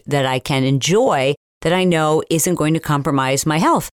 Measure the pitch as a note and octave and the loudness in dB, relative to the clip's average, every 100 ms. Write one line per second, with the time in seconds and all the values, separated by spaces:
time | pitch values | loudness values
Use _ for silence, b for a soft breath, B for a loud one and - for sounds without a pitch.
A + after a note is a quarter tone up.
0 | - C#3 C3 C3 - C3+ C3 C#3 C3+ G3+ | -4 -2 0 -2 -2 0 0 0 2 2
1 | C4 D3+ C3 D3 _ _ D#3+ F3+ F#3 D#3+ | 2 2 0 -2 _ _ -2 0 2 2
2 | D#3 D#3 - D#3+ F#3 F3 D3+ D#3+ - C#3+ | 2 0 0 -2 0 0 0 0 0 -2
3 | D3 C#3 C3 C3+ D#3+ D#3 C#4 C#4+ - - | -2 -2 0 -2 0 0 2 0 -2 -10